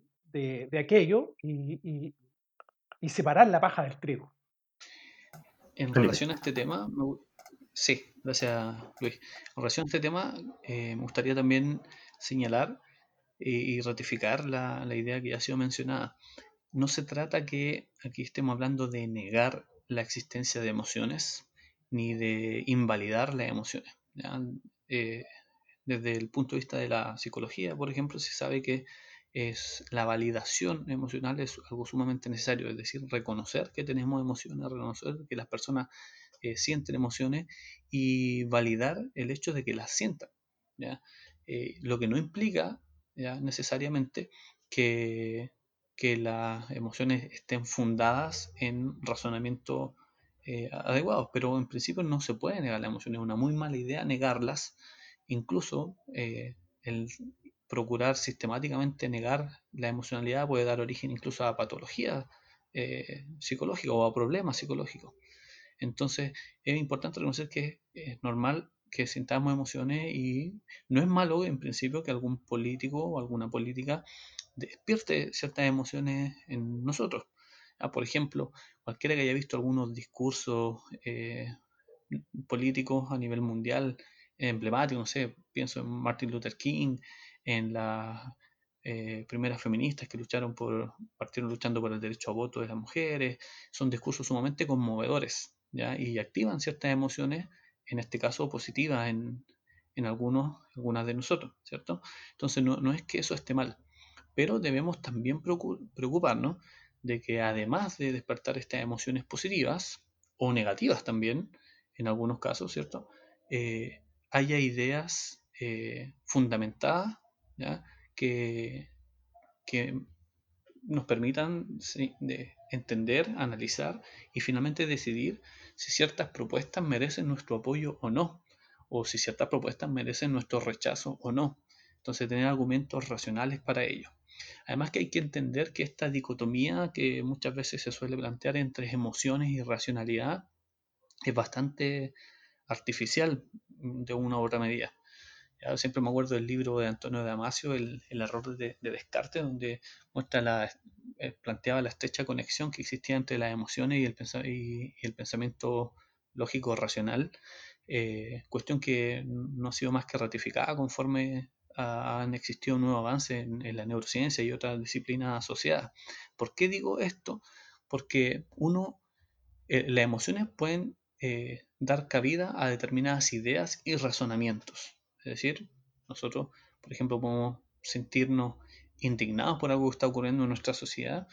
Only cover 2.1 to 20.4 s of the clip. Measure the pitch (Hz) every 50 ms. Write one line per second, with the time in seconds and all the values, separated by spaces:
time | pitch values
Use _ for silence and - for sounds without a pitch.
2.1 | 143 _ _ _ _ _ _ _ _ _ - - _ _ _ _ - - - 151
3.1 | - - 151 151 147 180 240 220 175 165 185 180 - - 147 135 - - - 147
4.1 | 131 - - - _ _ _ _ _ _ _ _ _ _ - - - - - -
5.1 | - - - - - - - - _ _ - - _ - 143 127 120 127 117 -
6.1 | - - 147 151 - - - 143 127 127 123 147 170 196 208 214 269 285 - -
7.1 | 135 - - _ _ - - - - _ - _ _ - - - 127 - - -
8.1 | _ - - 131 127 - 135 120 117 117 110 113 113 113 117 - - - 127 117
9.1 | - - - - - - - - - 135 123 117 - 160 160 147 170 156 147 151
10.1 | 170 180 190 370 - - - 254 - - - - 120 120 117 117 117 113 - 120
11.1 | - 127 123 135 135 135 131 131 131 135 139 143 147 147 - - - - - -
12.1 | - - - - 131 131 123 113 113 120 147 - 262 - _ _ _ _ _ _
13.1 | _ _ _ _ _ _ - 131 120 120 123 131 123 120 120 120 117 113 120 -
14.1 | 123 113 123 127 123 143 147 139 131 127 127 127 127 127 127 123 117 117 117 120
15.1 | 123 127 127 123 123 120 - - 135 131 127 131 131 - 127 131 135 127 - -
16.1 | - _ - - - - - - _ _ _ _ - 131 139 139 - 160 147 -
17.1 | 139 147 156 156 - 160 147 147 143 143 143 147 - - - _ _ _ - 127
18.1 | - - 131 - - 143 135 131 123 123 131 131 139 131 131 123 123 120 117 113
19.1 | 110 110 98 98 110 117 120 131 - - - _ - - _ _ 123 117 113 -
20.1 | - 120 - - - 123